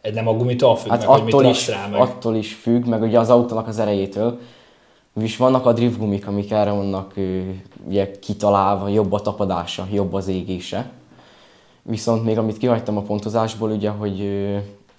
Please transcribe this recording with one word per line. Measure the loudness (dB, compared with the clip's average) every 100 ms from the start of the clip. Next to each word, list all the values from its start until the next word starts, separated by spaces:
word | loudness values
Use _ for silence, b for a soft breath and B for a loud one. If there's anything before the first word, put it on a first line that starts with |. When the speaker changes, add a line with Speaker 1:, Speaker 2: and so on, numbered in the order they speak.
Speaker 1:
Ez | -6
nem | -2 0
a | 0
gumitól | 0 4 4 4
függ, | 2
Speaker 2:
Hát | 2
Speaker 1:
meg, | 6
hogy | 6
mit | 6
Speaker 2:
attól | 6 6
Speaker 1:
raksz | 4
Speaker 2:
is, | -2
Speaker 1:
rá, | -4 -4
meg | 0
Speaker 2:
attól | 0 0 -2 -2
is | -4
függ, | -6 0 0
meg | 2 0
ugye | 2 2
az | 6
autónak | 6 4 -2 -6
az | -4
erejétől. | -2 0 -2 -2 -2 -4 B B B B B B B
Vagyis | -6 -6 2
vannak | 2 4 4
a |
driftgumik, | 4 2 0 -2 -4 -4
amik | -4 -2
erre | 0 0
vannak, | 0 -2 -4 -8 -6
ö, | -4 -4 -6 -10 -14 -18 -4
ugye | -2 -2 -6
kitalálva, | -8 -2 2 4 4 0 0
jobb | 0 2
a | 0
tapadása, | -2 -4 -2 -2 -4 -8 -4
jobb | -2 -2
az | -4 -4
égése. | -6 -4 -8 -6 -8 -8 -14 _ b b b b b b b
Viszont | -8 -4 0 0
még | 2 0
amit | 0 0
kihagytam | 0 0 0 -4
a |
pontozásból, | -2 -4 -2 -2 -2 -2 -4
ugye, | -2 -4
hogy, | -4 -6 -4
ö, | -4 -4 -2 -4 -6 -16 b